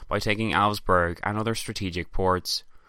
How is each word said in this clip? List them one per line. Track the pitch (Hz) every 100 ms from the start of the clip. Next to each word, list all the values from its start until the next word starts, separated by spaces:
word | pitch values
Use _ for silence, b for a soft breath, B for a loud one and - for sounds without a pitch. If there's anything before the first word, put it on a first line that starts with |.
| -
by | 104
taking | 107 104 110
Augsburg | 82 104 104 - 90 85 85
and | 98 107
other | 110
strategic | 113 - 107 95 87 80
ports, | - 95 90 - - - b